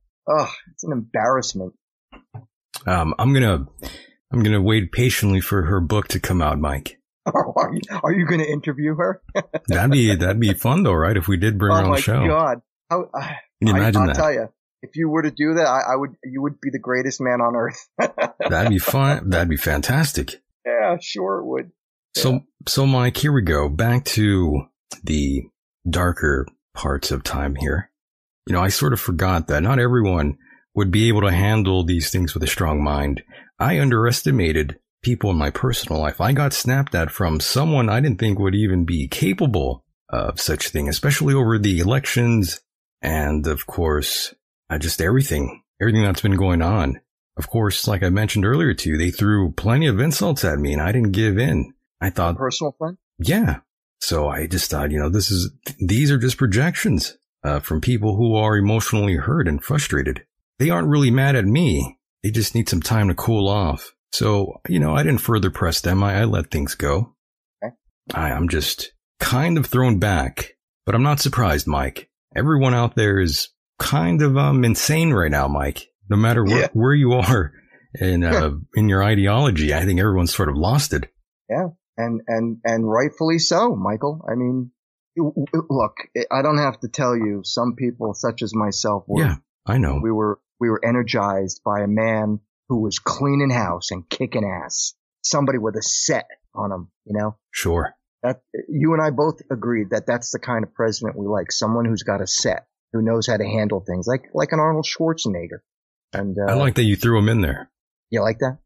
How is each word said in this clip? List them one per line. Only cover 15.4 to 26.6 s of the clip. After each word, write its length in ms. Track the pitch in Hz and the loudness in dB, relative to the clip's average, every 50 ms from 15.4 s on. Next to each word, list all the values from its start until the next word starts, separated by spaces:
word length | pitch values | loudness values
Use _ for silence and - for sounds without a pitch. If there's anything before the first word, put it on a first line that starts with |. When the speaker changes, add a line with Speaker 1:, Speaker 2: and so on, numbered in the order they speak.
| 151 156 160 | 0 0 2
Speaker 1:
that, 140 | 170 160 135 | 2 2 2
I, 240 | 127 131 - - | 2 0 0 0
I 40 | 131 | -2
would, 140 | 135 143 139 127 _ - | -2 -2 -6 -10 _ -14
you 180 | 131 127 135 | -10 -8 -6
would 180 | 139 147 143 - | -6 -6 -6 -6
be 100 | - 139 | -8 -6
the 100 | 123 123 | -6 -6
greatest 400 | - 123 127 127 127 135 - - | -4 -2 -2 -2 -2 -4 -4 -4
man 200 | 131 123 123 120 | -2 0 0 2
on 140 | 117 120 120 | 0 0 0
earth. 340 | 117 117 113 110 - - _ _ | 0 -2 -4 -6 -10 -18 _ _
<laughs> 520 | - - - - - - - - - 101 - | -4 -4 -4 -2 -4 -6 -4 -4 -4 -4 -2
Speaker 2:
That'd 200 | 87 80 104 117 | 0 0 2 2
be 80 | 101 92 | 2 0
fun. 500 | - - - 135 135 139 - - - 95 | 0 0 0 2 2 2 0 0 0 0
That'd 180 | 90 82 87 85 | 0 0 0 0
be 60 | 76 | -2
fantastic. 840 | 73 - 82 73 73 71 - 127 156 165 - - 73 67 - - - _ _ _ _ - | -2 -2 -2 -2 -2 -2 0 0 0 0 0 -2 -4 -6 -6 -10 -16 _ _ _ _ -6
Speaker 1:
Yeah, 300 | 120 120 117 - 180 175 170 | -4 -2 0 0 0 -2 -2
sure 380 | - - - 202 185 196 196 180 | -6 -10 -8 -6 -4 -4 -4 -4
it 80 | 143 | -6
would. 240 | 123 127 131 131 170 _ _ _ _ _ _ _ _ - | -6 -6 -6 -8 -10 _ _ _ _ _ _ _ _ -6
Speaker 2:
So, 160 | - - 131 | -2 0 0
Speaker 1:
Yeah. 60 | 127 135 - _ _ - - | 0 -2 -4 _ _ -12 -8
Speaker 2:
so 200 | - - 139 135 | -4 0 2 2
Mike, 300 | 135 131 123 123 123 - - | 2 4 2 2 0 0 0
here 140 | 147 151 | 0 2
we 100 | 143 127 | 2 2
go. 260 | 95 85 78 73 73 73 | 2 2 2 0 0 0
Back 360 | 73 85 113 120 120 127 - | 0 0 2 2 2 0 0
to 560 | - - 107 107 104 101 92 87 78 73 69 - - _ _ _ - - - - | -2 0 2 2 4 4 2 2 2 0 0 -2 -6 _ _ _ -20 -18 -10 -6
the 380 | 80 78 76 71 69 69 64 60 - _ _ _ _ _ _ - 87 | -4 -2 0 0 0 -2 -2 -4 -8 _ _ _ _ _ _ -6 -2
darker 580 | 82 87 87 90 85 - 78 73 69 65 65 - _ _ | 0 2 2 0 0 2 0 0 2 0 -2 -6 _ _